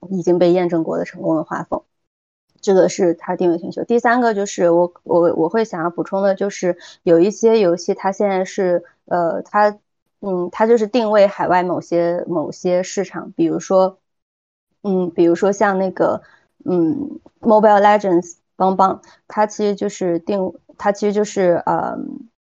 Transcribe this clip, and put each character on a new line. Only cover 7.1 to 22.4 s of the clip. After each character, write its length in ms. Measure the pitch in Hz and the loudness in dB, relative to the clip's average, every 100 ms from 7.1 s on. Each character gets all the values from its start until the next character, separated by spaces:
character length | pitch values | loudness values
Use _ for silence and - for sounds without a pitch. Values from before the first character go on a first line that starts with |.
| 165 | 4
一 140 | 190 | 4
些 280 | 208 226 226 | 2 2 4
游 160 | 185 175 | 2 0
戏 160 | - | -2
它 180 | 190 190 | -4 -4
现 180 | 196 208 | -2 0
在 140 | 190 | 0
是， 400 | 185 - 185 175 - _ - | -4 -2 0 0 -4 _ -6
呃， 360 | 180 165 190 | -2 -2 -4
它， 360 | - 208 208 208 _ _ _ _ | -4 2 2 0 _ _ _ _
嗯， 300 | 202 185 175 | -6 -4 -4
它 160 | - 220 | 0 2
就 100 | 233 | 2
是 80 | 214 | 2
定 240 | 247 214 | 0 2
位 140 | 214 196 | 4 4
海 200 | - 165 | 2 0
外 160 | 180 | 2
某 160 | 180 165 | 0 -4
些， 460 | - 170 170 175 - | -2 0 0 -2 -4
某 240 | 175 151 | -6 -6
些 320 | - 185 180 | -6 -2 -2
市 220 | 185 - 185 | -2 -6 -6
场， 260 | 185 190 - | -8 -10 -2
比 80 | 165 | -2
如 120 | 165 | -2
说， 360 | - 185 190 190 _ _ _ _ _ _ _ _ | 0 2 2 -2 _ _ _ _ _ _ _ _
嗯， 260 | 202 185 180 | -4 -2 -2
比 120 | 170 | 0
如 100 | 170 | 2
说 160 | 170 196 | 2 0
像 260 | 202 208 190 | 0 0 0
那 100 | 190 | -4
个， 300 | 185 - - - _ _ _ - | -2 -2 -4 -8 _ _ _ -4
嗯， 560 | 180 160 - - - _ _ | 0 0 -2 -8 -14 _ _
Mobile 420 | 233 214 208 202 | 2 4 6 4
Legends 540 | 208 208 202 170 175 - _ - | 4 2 2 0 -2 -10 _ -2
邦 180 | 190 190 | 0 2
邦， 260 | 190 - _ _ - | 0 0 _ _ -10
它 180 | - 214 | -2 -2
其 180 | - 208 | -2 -4
实 100 | 196 | -2
就 120 | 208 | -6
是 320 | - 185 170 | -4 -4 -4
定， 340 | 165 202 190 - _ - | -4 -4 -4 -8 _ -6
它 140 | 208 | -2
其 160 | 202 208 | 0 0
实 60 | |
就 100 | 208 | 0
是， 400 | 208 - 180 170 - | -2 0 2 2 0
呃， 320 | 165 - - 50 - - _ | -2 -4 -8 -10 -14 -18 _